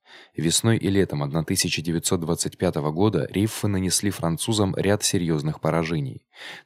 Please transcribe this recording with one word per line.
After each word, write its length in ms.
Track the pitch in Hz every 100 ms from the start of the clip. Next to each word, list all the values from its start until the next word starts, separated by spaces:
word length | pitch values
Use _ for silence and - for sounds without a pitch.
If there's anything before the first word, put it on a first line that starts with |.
| _ - - -
Весной 420 | 80 - 113 110
и 120 | 95
летом 340 | 98 87 73
одна 220 | 71 80 78
тысяча 360 | - 90 -
девятьсот 380 | 80 82 - 92
двадцать 380 | 80 85 - -
пятого 340 | 90 80 73
года 340 | 80 107 90 -
рифы 380 | 90 110 - 104
нанесли 440 | 98 92 - 104
французам 640 | - 85 80 - 107 98 -
ряд 280 | 92 104
серьёзных 580 | - 98 85 78 - -
поражений. 640 | 78 82 82 165 135 120 - - - -